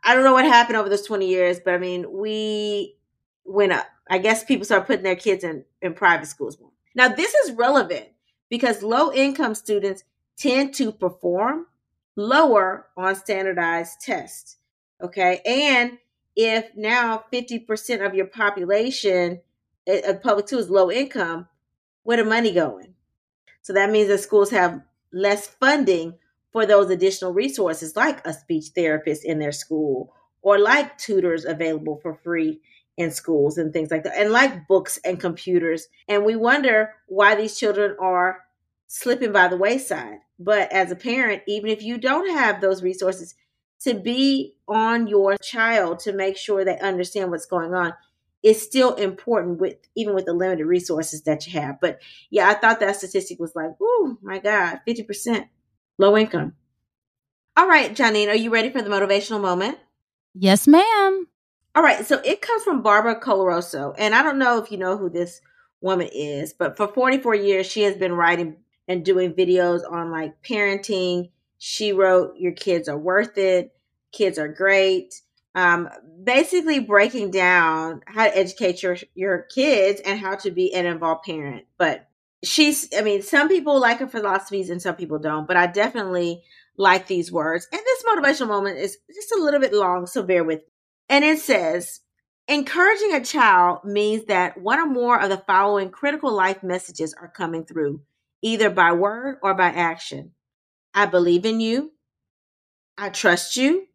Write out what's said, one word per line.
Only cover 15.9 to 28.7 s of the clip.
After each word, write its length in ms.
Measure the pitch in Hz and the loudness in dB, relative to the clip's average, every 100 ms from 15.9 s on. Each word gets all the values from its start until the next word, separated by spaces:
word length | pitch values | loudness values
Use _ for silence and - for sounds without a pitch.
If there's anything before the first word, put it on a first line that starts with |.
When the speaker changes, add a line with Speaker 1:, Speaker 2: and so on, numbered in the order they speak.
| 240 _ _ _ - | -6 _ _ _ 0
Speaker 1:
if 400 | 226 220 226 202 | 0 0 -4 -8
now 480 | 214 240 233 220 220 | -2 0 0 -4 -4
fifty 280 | 247 247 233 | -8 -6 -10
percent 420 | - 220 - 226 | -6 -8 -4 -4
of 120 | 196 | -2
your 120 | 190 185 | -2 -4
population 1160 | 233 208 202 175 202 240 262 208 180 175 175 _ _ _ _ - | -2 -2 -2 0 0 0 -2 0 0 0 -4 _ _ _ _ -2
i-, 140 | 190 202 | -2 0
of 160 | 196 | -4
public 260 | 262 202 202 | 0 -2 -2
school 120 | 262 | -4
is 100 | 180 | 0
low 220 | 190 185 | 2 2
income, 560 | 220 269 - 170 165 175 _ _ _ _ _ | 0 -4 -4 -6 -8 -12 _ _ _ _ _
where 140 | - 233 | -2 0
the 80 | 220 | 2
money 260 | 226 233 | 2 2
going? 420 | 175 156 98 - _ _ _ _ _ _ _ | 2 0 -4 -20 _ _ _ _ _ _ _
So 120 | - | -2
that 180 | 190 202 | 0 2
means 180 | 214 202 | 2 4
that 100 | 202 | 2
schools 300 | - 214 202 | 2 2 4
have 300 | 196 180 170 - _ _ | 2 2 0 -16 _ _
less 360 | 180 202 202 - | -2 0 0 -4
funding 680 | _ 262 294 214 175 165 170 _ _ _ | _ 2 2 2 0 -2 -12 _ _ _
for 140 | 226 208 | -2 6
those 240 | 202 190 | 6 6
additional 440 | 180 190 190 185 | 2 0 0 -4
resources, 640 | 180 262 269 185 - 160 208 | -2 -2 -2 -2 -2 -8 -2
like 300 | 269 269 165 | -2 -2 -8
a 60 | |
speech 320 | 156 _ 165 156 | -12 _ -6 -4